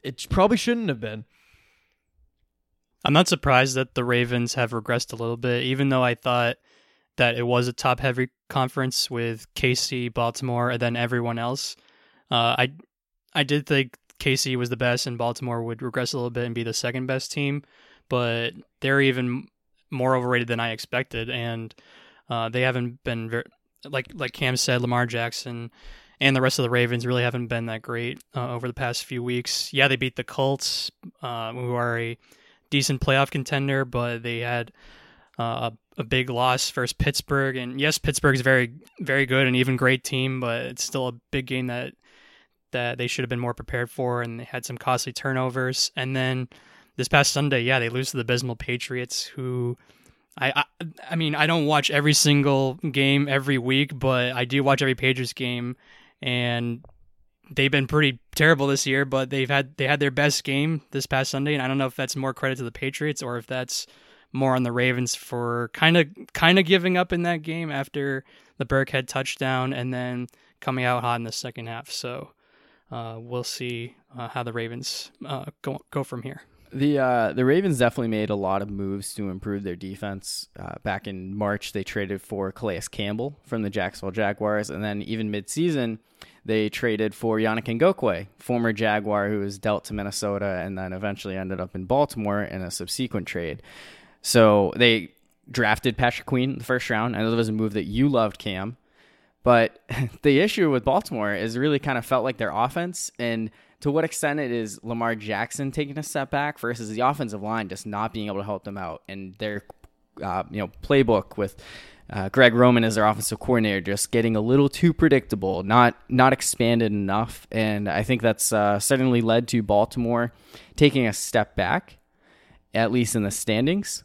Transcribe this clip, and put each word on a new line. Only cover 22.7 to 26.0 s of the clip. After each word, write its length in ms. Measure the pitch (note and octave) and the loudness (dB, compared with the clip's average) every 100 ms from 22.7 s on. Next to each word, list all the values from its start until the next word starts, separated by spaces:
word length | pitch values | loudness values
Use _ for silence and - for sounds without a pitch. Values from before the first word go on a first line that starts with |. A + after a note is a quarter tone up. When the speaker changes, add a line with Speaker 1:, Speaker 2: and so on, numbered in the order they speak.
| B2+ B2 B2+ - | 0 -4 -6 -6
Speaker 2:
been 240 | A#2 A2+ | -4 -4
ver-, 160 | A#2 - _ _ _ D3+ | -6 -6 _ _ _ -8
like, 220 | C#3 B2+ | -6 -6
like 200 | - C3 | -8 -8
Cam 240 | - C3 B2+ | -2 -2 0
said, 240 | - B2 | 2 0
Lamar 240 | B2 A#2+ A#2+ | 2 0 0
Jackson 680 | A#2 A#2 - B2+ A#2+ A#2+ _ - - | 0 -4 -6 -10 -10 -12 _ -20 -20